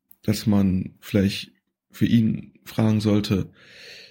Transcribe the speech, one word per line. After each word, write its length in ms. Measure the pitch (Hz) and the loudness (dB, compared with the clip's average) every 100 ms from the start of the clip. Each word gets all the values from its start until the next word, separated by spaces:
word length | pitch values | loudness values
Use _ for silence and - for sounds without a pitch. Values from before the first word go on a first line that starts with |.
| _ _ | _ _
dass 240 | - 107 110 | -4 -2 0
man 480 | 101 98 92 95 - | 2 2 0 -4 -12
vielleicht 520 | - 104 98 - - _ _ _ _ | -4 0 0 -2 -12 _ _ _ _
für 140 | - - | -4 2
ihn 480 | 117 110 - - _ | 2 2 -2 -8 _
fragen 380 | - - 110 107 | -12 -2 0 2
sollte, 480 | 104 104 104 95 - _ - - - - - | 2 0 0 -2 -4 _ -20 -20 -20 -20 -20